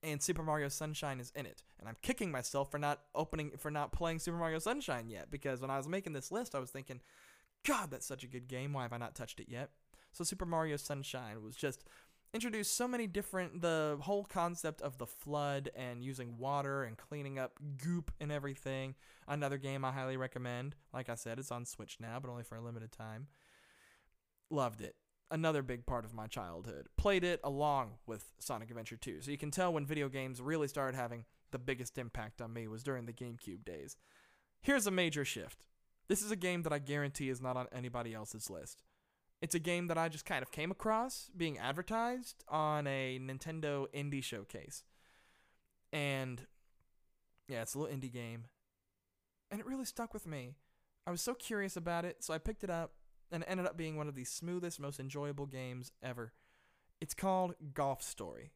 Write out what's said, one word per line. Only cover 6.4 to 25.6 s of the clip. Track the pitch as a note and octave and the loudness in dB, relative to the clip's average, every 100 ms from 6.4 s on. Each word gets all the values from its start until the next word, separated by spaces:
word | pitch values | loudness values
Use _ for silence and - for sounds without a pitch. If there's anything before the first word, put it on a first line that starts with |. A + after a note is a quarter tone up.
| A#3+ C#3+ | 0 -2
I | |
was | B2+ | -4
thinking, | C3+ C3 B2+ - - - - _ _ | -6 -8 -10 -12 -20 -20 -20 _ _
"God, | - C4 F#3 | 2 2 2
that's | C3 | -4
such | - C3 | -6 -6
a | B2 | -6
good | B2+ B2+ | -8 -6
game. | B2+ C3+ | -4 -2
Why | C#3+ | -2
have | A#2+ | -2
I | A#2 | -2
not | A#2 | -6
touched | - A#2+ - | -6 -8 -8
it | - | -8
yet?" | A#2+ C#3 _ _ - - | -6 -6 _ _ -20 -20
So | - | -2
Super | E3+ F#3 | -2 0
Mario | F3 E3 D#3+ D3 | 0 2 2 0
Sunshine | - C#3+ C#3 C3 A#2 A2 | -2 -4 -2 -6 -6 -8
was | G#2+ | -10
just | A2+ C#3+ B2+ - - - _ - | -2 -2 -2 -10 -20 -20 _ -6
introduced | A3+ A#3+ A3 G3+ - | -2 0 0 2 4
so | B3 | 4
many | B3 A3 | 2 2
different, | F#3 G3+ F#3+ F3+ - | 0 0 -2 -2 2
the | E3+ D#3+ D3+ D3 | 4 6 4 2
whole | D3 G3+ | 2 2
concept | G3+ G3 E3+ F3 D#3+ D#3 | 2 2 2 2 -2 0
of | C#3+ C3 | -4 -4
the | A#2 | -8
flood | - D3 D3 C#3+ C#3 C#3 - | -8 -2 2 2 2 -2 -4
and | B2+ A#2+ | -6 -4
using | B2+ C3 A#2+ A#2 | -6 -4 -6 -4
water | C3 C#3+ C#3 C#3 | 0 2 2 2
and | B2 A2 | 0 -4
cleaning | - D3 C#3 C3+ | -8 -6 -4 -2
up | C3 - D3 C#3 | -4 -4 -6 -2
goop | D3+ F3 D#3+ - | 2 2 0 -2
and | D3 | 0
everything. | D3 C#3 C3+ - C3+ C3+ C#3 - - - | 0 0 -4 -2 -2 -2 -6 -14 -20 -4
Another | C#3+ C#3+ C#3 | 0 2 0
game | C3+ C3+ | 0 0
I | C3+ | 0
highly | C3+ C3 C3 | 0 0 0
recommend. | C3 B2 B2 B2 C3+ C#3+ _ | 0 -2 -2 -2 -4 -6 _
Like | B2 B2+ | -6 -4
I | |
said, | A#2+ A#2+ A#2 | -4 -4 -4
it's | C3+ | -4
on | A#2+ | -4
Switch | A#2+ - G#2+ - | -4 -8 -10 -8
now, | A2+ A#2+ | -6 -4
but | C#3 | -4
only | A#2+ | -6
for | A2+ A2+ | -6 -6
a | |
limited | A#2 A#2 A2+ | -6 -6 -8
time. | - A2 A2 C#3+ _ - - - - - - _ _ _ _ _ | -8 -8 -6 -10 _ -20 -20 -20 -20 -20 -20 _ _ _ _ _
Loved | D3+ B2+ A2 | 2 2 0
it. | - - _ _ _ | -8 -10 _ _ _
Another | D#3+ D#3+ D3+ | 2 4 4